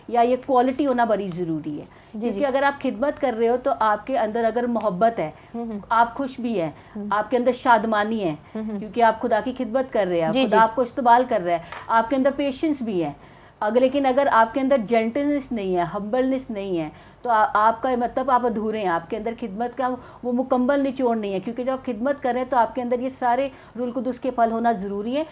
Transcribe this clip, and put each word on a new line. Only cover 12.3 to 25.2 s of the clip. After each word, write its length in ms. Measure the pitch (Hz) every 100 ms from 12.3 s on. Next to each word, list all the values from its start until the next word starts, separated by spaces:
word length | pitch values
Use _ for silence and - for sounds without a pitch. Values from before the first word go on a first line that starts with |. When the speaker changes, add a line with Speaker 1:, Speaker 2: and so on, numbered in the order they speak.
Speaker 1:
patience 520 | 269 277 - 320 285
भी 180 | 226 180
है। 160 | 147 - - - - -
अगर, 180 | 214 233
लेकिन 240 | 262 277
अगर 240 | 269 254 277
आपके 320 | 220 226 269
अंदर 160 | 262 277
gentleness 760 | 196 226 226 285 285 294 269
नहीं 220 | 233 190
है, 100 | 180
humbleness 680 | 170 208 208 254 262 262 262
नहीं 260 | 208 196 170
है, 160 | 156 - - -
तो 60 | 240
आ-, 140 | 220
आपका 520 | 214 208 330 320 262 240
मतलब 340 | 233 262 254
आप 140 | 247
अधूरे 340 | 240 214 220 220
हैं, 80 | 185
आपके 300 | 165 165 220
अंदर 180 | 214
खिदमत 400 | 226 226 196 240
का 140 | 240 254 254 - -
वो 80 | 240
मुकम्मल 480 | 247 254 254 247 285
निचोड़ 360 | 269 262 247 226
नहीं 160 | 202
है। 80 | 190
क्योंकि 240 | 214 233
जब 80 | 247
आप 100 | 262
खिदमत 380 | 262 214 262 277
कर 120 | 254
रहे 100 | 240
हैं, 80 | 254
तो 60 | 254
आपके 240 | 226 254
अंदर 200 | 240 247
ये 100 | 254
सारे 400 | 262 247 247 277 - - 220
रूल 160 | 247
कुदस 260 | 247 247 262
के 120 | 262
फल 200 | 247 226
होना 220 | 226 233
ज़रूरी 420 | 208 196 202 220
है, 120 | 277